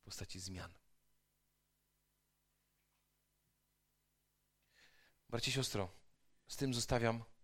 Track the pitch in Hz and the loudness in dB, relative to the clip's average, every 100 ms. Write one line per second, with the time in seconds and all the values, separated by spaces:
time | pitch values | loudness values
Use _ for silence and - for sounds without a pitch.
0 | - - 101 95 92 92 82 - _ - | -12 -10 -8 -8 -8 -8 -10 -14 _ -20
1 | _ _ _ _ _ _ _ _ _ _ | _ _ _ _ _ _ _ _ _ _
2 | _ _ _ _ _ _ _ _ _ _ | _ _ _ _ _ _ _ _ _ _
3 | _ _ _ _ _ _ _ _ _ _ | _ _ _ _ _ _ _ _ _ _
4 | _ _ _ _ _ _ _ _ - - | _ _ _ _ _ _ _ _ -20 -20
5 | - _ _ 117 123 131 127 104 95 - | -20 _ _ 0 2 2 2 2 0 -4
6 | - _ _ _ _ - 135 120 - 123 | -20 _ _ _ _ -2 0 0 2 4
7 | 117 117 113 - | 4 2 -4 -18